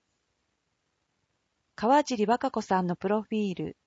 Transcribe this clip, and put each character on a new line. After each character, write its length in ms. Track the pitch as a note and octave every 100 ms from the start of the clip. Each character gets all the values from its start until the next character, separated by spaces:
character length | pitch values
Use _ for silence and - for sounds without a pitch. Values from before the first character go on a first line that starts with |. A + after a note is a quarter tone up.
| _ _ _ _ _ _ _ _ _ _ _ _ _ _ _ _ _ -
川 300 | A3 C#4+ C#4+
尻 220 | A#3+ G#3
和 80 | B3
歌 160 | C4
子 100 | A3
さ 180 | - F#3+
ん 60 | F3+
の 100 | F3
プ 140 | F#3+
ロ 140 | G#3+
フ 60 | G#3
ィ 200 | G#3+ G#3
ー 40 | E3+
ル。 220 | D#3 -